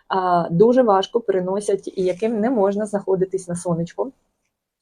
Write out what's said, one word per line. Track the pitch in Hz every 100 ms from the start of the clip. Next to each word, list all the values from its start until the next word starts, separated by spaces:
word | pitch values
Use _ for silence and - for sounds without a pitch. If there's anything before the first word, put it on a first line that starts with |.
| _
а, | 190 185 175 165
дуже | 170 220 254
важко | 240 190 196 233
переносять | - 190 180 196 202 196 -
і | -
яким | 185 175 220 233
не | 220
можна | 262 196 202 214
знаходитись | 202 196 190 185 190 180
на | 175
сонечку | 180 165 170 - 233 - _ _ _ _ _ _